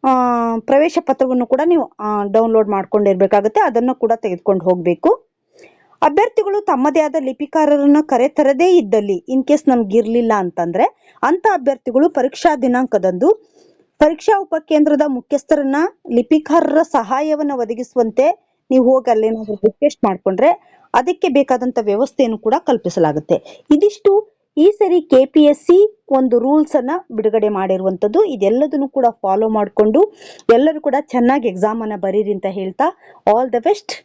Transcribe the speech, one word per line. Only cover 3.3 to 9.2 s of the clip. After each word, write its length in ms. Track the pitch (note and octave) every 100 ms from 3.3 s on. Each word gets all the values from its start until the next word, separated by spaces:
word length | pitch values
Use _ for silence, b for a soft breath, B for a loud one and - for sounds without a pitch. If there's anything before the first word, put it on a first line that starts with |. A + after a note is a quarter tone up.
| G#3 G#3 G#4
ಅದನ್ನ 300 | F#4 A#3 B3
ಕೂಡ 200 | B3 A3+ A3+
ತೆಗೆದುಕೊಂಡು 480 | G#3+ F3 - F#3+
ಹೋಗ್ಬೇಕು. 640 | E3+ F3+ F3 E3+ D#4+ A#4+ _ _ _ b b b b b
ಅಭ್ಯರ್ಥಿಗಳು 580 | D4+ D4+ A#4 - G4+ G4+
ತಮ್ಮದೇ 400 | G#4 C#4 C#4 D4+
ಆದ 140 | D4+ D#4+
ಲಿಪಿಕಾರರನ್ನ 760 | C4 B3 D4 D#4+ D4+ D4 C#4+ D4
ಕರೆತರದೇ 760 | D4+ B3 B3 - C#4 C4+ F4 F4
ಇದ್ದಲ್ಲಿ, 480 | G#3 G#3+ G3+ F3+